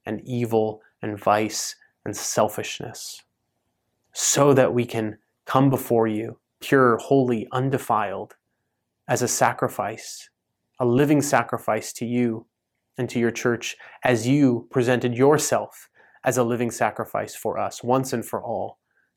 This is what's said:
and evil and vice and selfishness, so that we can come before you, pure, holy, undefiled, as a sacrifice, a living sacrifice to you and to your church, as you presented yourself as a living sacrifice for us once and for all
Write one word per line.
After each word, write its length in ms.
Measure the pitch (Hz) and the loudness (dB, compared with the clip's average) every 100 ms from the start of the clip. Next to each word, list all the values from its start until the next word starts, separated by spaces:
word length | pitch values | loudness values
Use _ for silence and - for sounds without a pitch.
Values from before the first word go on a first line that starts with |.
and 160 | - 107 - | -10 -8 -6
evil 560 | 120 113 110 110 107 _ _ | -4 0 0 0 -4 _ _
and 180 | 110 104 | -10 -2
vice 580 | - 107 107 - - - _ _ | 0 2 0 -4 -8 -12 _ _
and 120 | - 101 | -12 -8
selfishness, 1040 | - - 107 - - - 117 - - - _ _ _ _ _ _ _ _ _ | -4 0 0 -2 -10 -10 -12 -14 -16 -18 _ _ _ _ _ _ _ _ _
so 400 | - - - 143 | -4 0 4 6
that 200 | 131 127 | 6 4
we 100 | 123 | 2
can 340 | 117 113 107 - _ _ - | -2 -4 -4 -8 _ _ -2
come 240 | 135 139 | 4 4
before 360 | 127 - 117 113 | 2 0 2 2
you, 320 | 107 113 - _ _ | -2 -6 -12 _ _
pure, 360 | - 139 123 113 | 2 4 6 2
holy, 480 | - 139 123 113 - | 2 2 4 0 -2
undefiled, 840 | 127 135 135 - 110 101 95 87 - _ _ _ _ _ _ - | -4 -2 -2 -2 -2 -2 -6 -12 -18 _ _ _ _ _ _ -4
as 140 | 120 | -2
a 60 | 120 | 0
sacrifice, 1000 | - 120 123 123 - 101 113 - - - _ _ _ _ - | 2 0 0 -4 -4 -8 -10 -14 -18 -20 _ _ _ _ -4
a 80 | 123 | 2
living 340 | 123 147 147 | 4 4 4
sacrifice 720 | 139 123 117 113 - 110 - | 4 0 0 -4 -2 -4 -4
to 140 | - 117 | -10 -4
you 400 | 123 120 110 - _ _ _ _ - | -2 -2 -4 -10 _ _ _ _ -8
and 100 | 123 | -6
to 100 | 120 | -2
your 120 | 117 | -2
church, 460 | 113 123 117 - - - - | 0 -2 -2 -6 -12 -18 -4
as 220 | 127 117 117 | 0 2 2
you 420 | 147 135 117 - | 4 4 2 0
presented 460 | 135 120 123 123 117 | 0 2 2 0 2
yourself 720 | 139 151 - 113 104 - - _ _ _ | 4 4 2 -2 -4 -14 -20 _ _ _
as 140 | 131 123 | -2 0
a 60 | |
living 260 | 120 120 117 | 0 0 -2
sacrifice 640 | - 110 110 110 104 104 | -2 -2 -2 -6 -6 -6
for 240 | - 107 - | -8 -6 -4
us 240 | 101 - | -6 -6
once 300 | 120 131 135 | 0 0 0
and 120 | 117 | -6
for 180 | - 104 | -4 -8
all 360 | 117 98 101 - _ _ _ | -6 -8 -8 -12 _ _ _